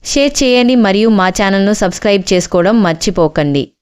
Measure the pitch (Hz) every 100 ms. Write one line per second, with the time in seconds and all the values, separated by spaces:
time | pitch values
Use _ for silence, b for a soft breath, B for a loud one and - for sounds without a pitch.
0 | - 285 285 285 262 247 247 254 208 196
1 | 226 208 185 185 196 196 196 214 190 185
2 | 214 202 185 180 180 180 175 233 185 165
3 | - 180 156 - 147 143 - _